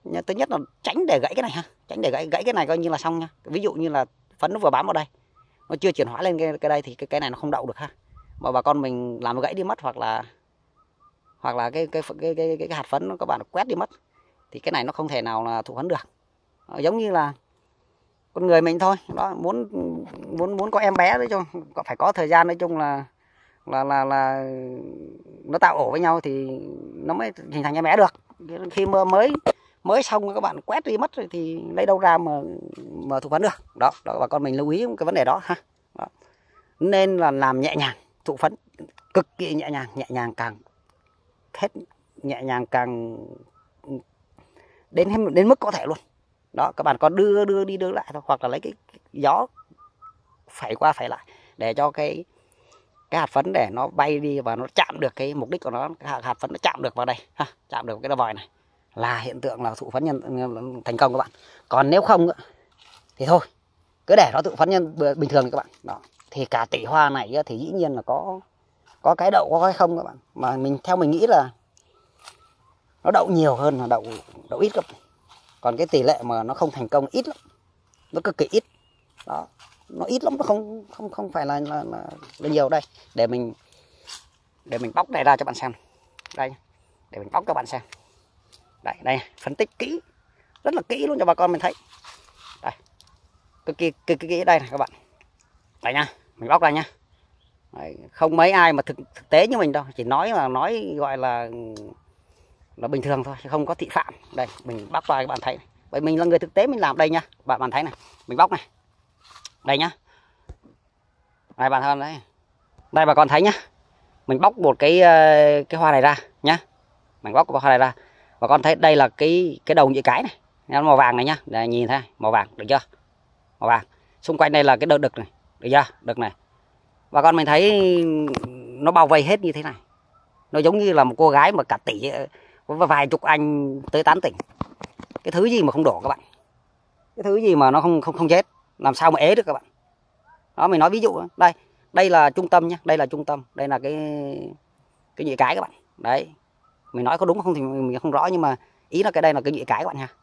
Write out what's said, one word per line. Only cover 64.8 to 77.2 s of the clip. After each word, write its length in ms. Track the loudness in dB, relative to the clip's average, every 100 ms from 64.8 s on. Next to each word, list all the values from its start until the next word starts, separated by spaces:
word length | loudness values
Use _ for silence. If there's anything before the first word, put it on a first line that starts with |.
| 0 -2
b-, 180 | -2 0
bình 140 | 0
thường 220 | 2 2
các 60 | -2
bạn. 100 | -8 _
Đó. 160 | -16 -16 -18 _ _
Thì 140 | -10 -4
cả 200 | -4 -2
tỷ 160 | -4 0
hoa 240 | 2 2
này 260 | 2 -4 -4
á, 80 | -4
thì 120 | -8
dĩ 140 | -8
nhiên 220 | -4 -4
là 80 | -4
có, 380 | -6 -6 -6 -12 -16 _ _ _ _ _
có 140 | 0 2
cái 160 | 2
đậu, 180 | 2 2
có 100 | 2
cái 120 | 2
không 240 | 2 0 0
các 60 |
bạn. 140 | -8 -14 _ -6
Mà 220 | -4 -2
mình, 200 | -4 -4
theo 120 | -2 0
mình 160 | 0
nghĩ 160 | 2 4
là 220 | 4 2 -6 _ _ _ _ _ _ -20 -20 _ _ _ _ _ _
nó 80 | 0
đậu 140 | 0 2
nhiều 260 | 2 2 2
hơn 220 | 0 0
là 100 | 0
đậu, 180 | -2 -2 -14 -18 -20 -10
đậu 100 | -2
ít 100 | -2
các 120 | -2 -6
bạn. 100 | -12 _ _ _ _ _ _
Còn 160 | -4 -2
cái 100 | 0
tỷ 160 | 2
lệ 160 | 2 0
mà 200 | -4 -6
nó 100 | -6
không 180 | -4 -4
thành 160 | -4 -2
công 180 | -2 -2
ít 160 | -4